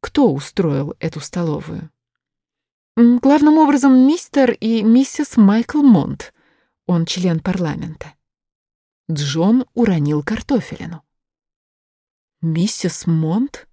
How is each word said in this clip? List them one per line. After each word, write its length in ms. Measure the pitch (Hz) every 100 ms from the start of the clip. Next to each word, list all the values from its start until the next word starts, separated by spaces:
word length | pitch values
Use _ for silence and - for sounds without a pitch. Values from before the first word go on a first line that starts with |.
Кто 300 | - - 254
устроил 600 | 139 - - 165 139 143 -
эту 220 | 165 160
столовую? 680 | - 180 170 147 156 - 160 _ _ _ _ _ _ _ _ _ _ -
М, 220 | 233 240
главным 360 | 269 302 294 311
образом, 500 | 302 285 269 262 262
мистер 440 | 339 - 285 254
и 320 | - 220 226
миссис 560 | 214 233 269 - 294 -
Майкл 420 | 202 214 233 302
Монт. 540 | 285 196 135 139 - _ _ _ _ _ -
Он 200 | 175 165
член 340 | - 180 165
парламента. 720 | 190 180 165 - 175 156 - _ _ _ _ _ _ _ _ _ _
Джон 540 | 156 143 147 180 240 254
уронил 500 | - 226 175 147 151
картофелину. 800 | 147 220 - 262 - - 170 170 _ _ _ _ _ _ _ _ _ _ _ _ _ _
«Миссис 640 | 165 160 202 - 180 - -
Монт? 600 | 165 156 185 269 - _